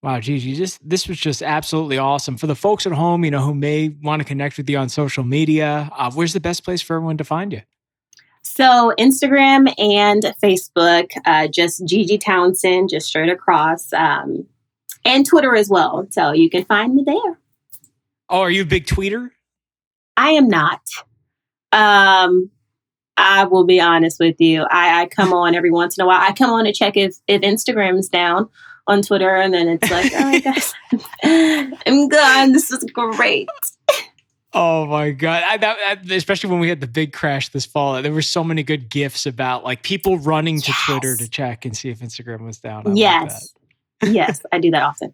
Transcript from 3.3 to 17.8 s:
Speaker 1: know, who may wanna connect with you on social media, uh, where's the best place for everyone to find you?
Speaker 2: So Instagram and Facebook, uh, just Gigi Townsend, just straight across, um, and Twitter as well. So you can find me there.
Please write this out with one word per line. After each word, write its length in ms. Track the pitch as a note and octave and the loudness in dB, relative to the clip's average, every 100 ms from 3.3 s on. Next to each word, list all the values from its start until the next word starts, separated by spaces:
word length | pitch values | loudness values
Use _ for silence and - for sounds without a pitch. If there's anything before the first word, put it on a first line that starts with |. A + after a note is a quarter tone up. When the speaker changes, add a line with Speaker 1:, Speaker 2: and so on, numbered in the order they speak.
Speaker 1:
know, 100 | C#3+ | -2
who 140 | C3+ | -2
may 340 | D3 C#3+ D3+ D#3 | -2 -2 -2 -4
wanna 360 | D3 D3 D3+ | -6 -6 -4
connect 340 | C#3+ C#3 C#3+ - | -4 -6 -6 -6
with 100 | C#3 | -4
you 80 | C#3 | -4
on 100 | C3 | -4
social 340 | - C#3+ - | -4 -4 -4
media, 680 | B2 C#3+ D#3 D#3 D3+ D3 D3 - | -2 0 2 0 0 -4 -6 -6
uh, 140 | B2+ | -6
where's 220 | C3+ E3+ | -2 -4
the 60 | F3+ | -2
best 220 | E3 E3+ | -4 -6
place 180 | - F3+ | -6 -8
for 140 | - E3 | -4 -6
everyone 200 | E3 D#3 | -4 -6
to 80 | |
find 280 | D#3 D#3+ G3+ | -4 -6 -6
you? 80 | B2 - _ _ _ _ _ _ _ | -10 -14 _ _ _ _ _ _ _
Speaker 2:
So 520 | - - C4 B3 A#3 - | -14 2 4 6 4 4
Instagram 760 | B3 C4 C#4 C#4 C4+ C4+ C4+ - | 2 4 2 4 4 6 4 2
and 460 | G#3 G3+ G#3 G#3 - - | 2 4 4 2 0 0
Facebook, 680 | G#3 F3+ - - E3+ E3+ F3+ - - | 2 0 -2 2 4 4 0 -4 0
uh, 220 | D#3 D#3 | 2 0
just 360 | D#3 E3+ - F3 | 0 -2 -2 -2
Gigi 300 | F#3 F3+ G#3 | 0 0 0
Townsend, 720 | - F#3 F3+ F#3 F#3 F#3 F#3 | 0 2 2 2 0 2 0
just 180 | E3 - | -2 -4
straight 200 | D#3 D#3+ | -2 -2
across, 640 | F3+ - E3 D#3 E3+ - | -2 0 2 2 -2 -4
um, 540 | - E3 - - - - _ _ _ _ - | -2 0 -2 -6 -10 -12 _ _ _ _ -6
and 220 | A#3 C4+ C#4 | 0 2 4
Twitter 280 | E4 C4+ A3+ | 4 4 2
as 120 | G3+ | 4
well. 380 | F#3+ F3 - F#3+ | 2 2 -2 -6
So 200 | - D#3 | -2 0
you 160 | D#3 E3 | 4 4
can 160 | F3+ | 2
find 300 | F3+ G#3 A#3 | 0 0 2
me 80 | C4 | 2
there. 340 | C#4+ E4 A4 E4 _ _ _ - | 2 -2 -2 -8 _ _ _ -20